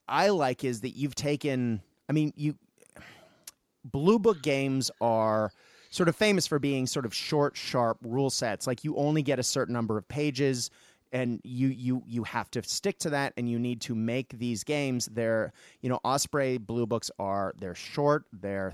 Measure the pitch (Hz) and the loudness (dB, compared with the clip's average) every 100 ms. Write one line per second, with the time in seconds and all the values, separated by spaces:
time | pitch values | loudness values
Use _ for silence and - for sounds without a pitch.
0 | - 139 196 190 135 123 135 120 123 - | -2 2 4 4 2 0 -2 -2 -6 -4
1 | 143 123 147 147 147 131 120 110 - _ | -4 -2 -2 -2 0 0 0 -2 -6 _
2 | - 151 151 - 147 - _ _ - - | -2 0 0 0 -4 -4 _ _ -20 -20
3 | - - - _ - _ _ _ 131 139 | -20 -20 -20 _ -20 _ _ _ -6 2
4 | 160 226 226 180 143 139 135 135 120 - | 4 6 6 2 2 2 2 2 0 0
5 | 117 113 110 107 107 _ _ - - - | 2 4 4 4 2 _ _ -20 -16 2
6 | 175 - 214 196 - 151 139 135 127 156 | 2 4 4 4 2 0 0 0 0 -2
7 | 120 - - 156 143 - - 135 117 113 | -4 -6 -2 2 2 -2 -4 0 2 0
8 | 117 123 135 - 120 98 - 123 151 147 | -2 0 0 0 -2 -2 -4 -4 -4 0
9 | 147 156 139 131 123 139 117 120 113 110 | 2 2 2 0 0 0 0 -2 0 -2
10 | - 147 151 131 139 131 120 _ - _ | -4 -2 -2 2 0 0 -4 _ -20 _
11 | _ 127 123 117 - 123 135 131 127 127 | _ -4 -2 -4 -6 0 0 2 -2 -2
12 | - 117 107 120 101 123 - - 202 - | -2 -4 -2 -4 -4 -6 -4 -4 -4 -4
13 | 170 143 139 - 120 117 123 120 - 113 | -2 0 -2 -2 -2 -2 -2 -4 -4 -2
14 | 113 123 123 120 120 110 - 147 139 127 | -2 -2 -6 -6 -4 -4 -2 -2 0 -2
15 | - 110 113 110 107 - - _ 127 127 | -4 -2 0 0 0 -6 -20 _ -4 -2
16 | - 139 - 147 135 127 104 117 117 113 | 0 0 0 0 0 -2 -2 -2 0 0
17 | - - 98 98 95 - 95 87 - - | -4 -6 -2 0 -2 -4 -10 -10 -8 0
18 | 147 147 - 104 101 98 95 | 4 2 0 -10 -6 -4 -4